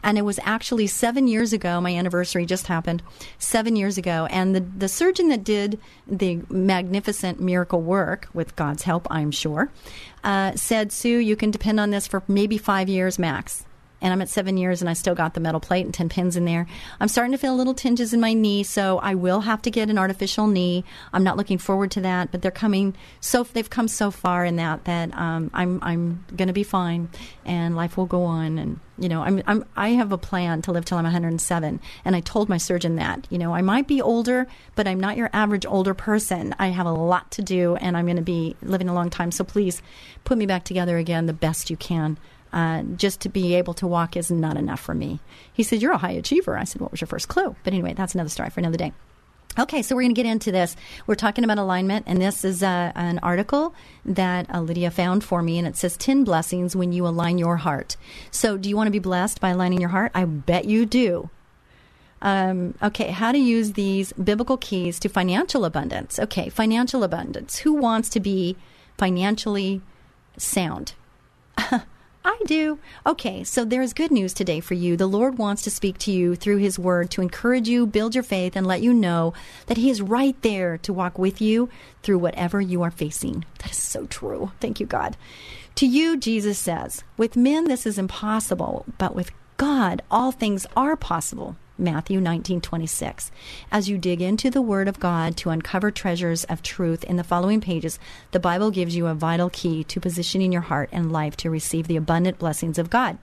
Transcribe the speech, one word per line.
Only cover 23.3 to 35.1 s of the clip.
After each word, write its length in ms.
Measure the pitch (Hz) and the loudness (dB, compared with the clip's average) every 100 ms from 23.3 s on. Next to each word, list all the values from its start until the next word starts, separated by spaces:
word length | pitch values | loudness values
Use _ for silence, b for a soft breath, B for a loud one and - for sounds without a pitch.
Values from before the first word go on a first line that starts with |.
| 247 | 0
they've 260 | 240 226 226 | 0 -2 -4
come 180 | - 226 | 0 -2
so 220 | - 208 | 2 -2
far 340 | 190 185 175 | 0 0 2
in 120 | 175 170 | 2 2
that, 300 | 165 160 - | 0 -2 -2
that, 300 | 175 165 - | -2 -2 -2
um, 360 | 170 165 160 | -2 -2 -2
I'm, 240 | - 180 185 | 0 0 0
I'm 420 | 175 170 170 170 185 175 | -2 0 0 -4 -8 -2
gonna 160 | 185 | 0
be 120 | 185 | 0
fine, 460 | 202 190 180 170 170 B B B - | 0 0 0 -2 -4 B B B -4
and 300 | 175 170 165 | -2 0 0
life 200 | 170 - | -2 -2
will 120 | 185 | -2
go 160 | 180 | 0
on. 340 | 175 165 160 160 | 0 0 -2 -2
And, 220 | 151 156 - - | -4 -6 -12 -6
you 100 | 185 | -2
know, 140 | 165 | -2
I'm, 220 | 151 190 - | 0 0 2
I'm, 200 | 208 - - | 0 -2 -4
I 140 | 202 | 2
have 220 | 240 214 | 2 2
a 60 | 190 | -2
plan 460 | - 185 175 165 | -2 -2 0 -2
to 80 | 170 | 0
live 140 | 170 170 | -2 0
till 120 | 175 | 0
I'm 80 | 165 | 2
a 60 | |
hundred 160 | 175 170 | 2 0
and 140 | 165 | -2
seven, 380 | - 175 156 156 B B | 0 0 0 -4 B B
and 120 | - 180 | 0 0
I 60 | |
told 280 | 175 233 214 | 0 0 2
my 80 | 175 | 0
surgeon 380 | - 175 170 165 | 0 0 0 0
that. 320 | - 87 - | -2 -4 -6
You 80 | 180 | -4
know, 160 | 170 | -2
I 80 | 170 | 0
might 260 | 185 226 277 | 2 2 2
be 140 | 285 | 2
older, 460 | - 233 233 254 254 B B | 2 2 2 0 0 B B
but 140 | - 202 | -2 0
I'm 120 | 185 | 0
not 160 | 190 | -2